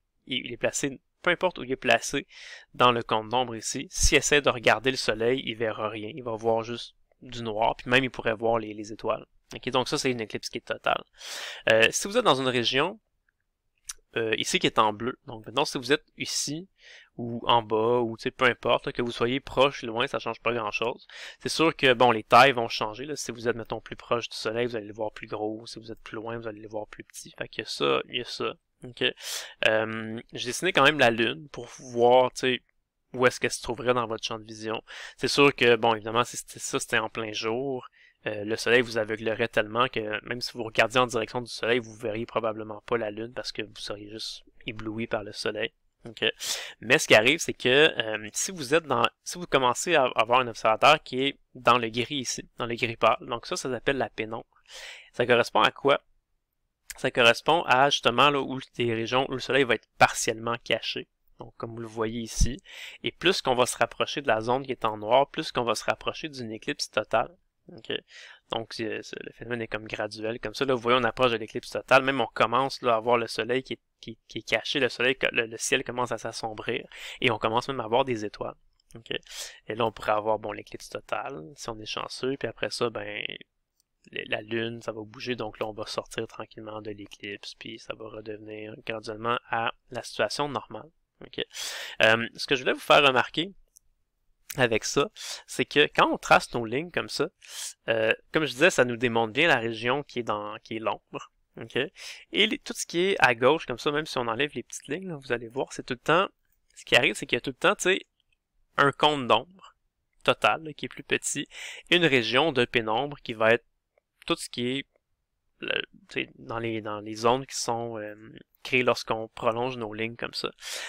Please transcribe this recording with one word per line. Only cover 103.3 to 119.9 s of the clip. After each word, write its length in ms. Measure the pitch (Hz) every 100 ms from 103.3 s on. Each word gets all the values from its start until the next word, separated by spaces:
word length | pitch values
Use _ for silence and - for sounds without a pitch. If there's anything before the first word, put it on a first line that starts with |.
gauche, 320 | 120 123 160 -
comme 120 | 117
ça, 120 | 156
même 160 | 147 156
si 120 | 131
on 80 | 117
enlève 240 | 113 147
les 80 | 123
petites 260 | - - -
lignes, 200 | 165 190
là, 80 | 147
vous 160 | 135
allez 160 | 120 117
voir, 240 | 131 156
c'est 120 | -
tout 100 | -
le 60 | 123
temps, 280 | - 165 202 - _ _ _
ce 100 | -
qui 120 | - 123
arrive, 180 | 151
c'est 120 | 208 147
qu'il 100 | 123
y 20 |
a 20 |
tout 100 | -
le 60 | -
temps, 200 | 175 208
tu 60 |
sais, 220 | 180 196 - _ _ _ _ _ _ -
un 140 | 139
cône 380 | - 151 147 117
d'ombre 480 | 113 156 190 - _ _ _ _ _
total, 400 | - 123 107 127
là, 80 | 156
qui 140 | - 127
est 20 |
plus 160 | -
petit, 420 | - 123 - 143 - - - - -
et 60 | 175
une 100 | 160
région 440 | 131 110 123 160
de 140 | 127
pénombre 540 | 120 120 110 113 143 143
qui 120 | -
va 180 | 110 110
être 120 | 120 _ _ _ _ _ _ -
tout 100 | 170
ce 120 | -
qui 300 | - 120 135
est 80 | - _ _ _ _ _ _ _
le, 200 | - - - - -
tu 140 | 135
sais, 80 | 127 -
dans 200 | 135 117
les, 220 | 117 113
dans 200 | 107 104
les 140 | 107
zones 320 | 107 117 131 135
qui 100 | -
sont, 420 | - 117 117 113
euh, 160 | 104 104 110 135 - _
créées 200 | - 127
lorsqu'on 460 | 120 120 - 113 113
prolonge 480 | - 123 117 127 123
nos 160 | 107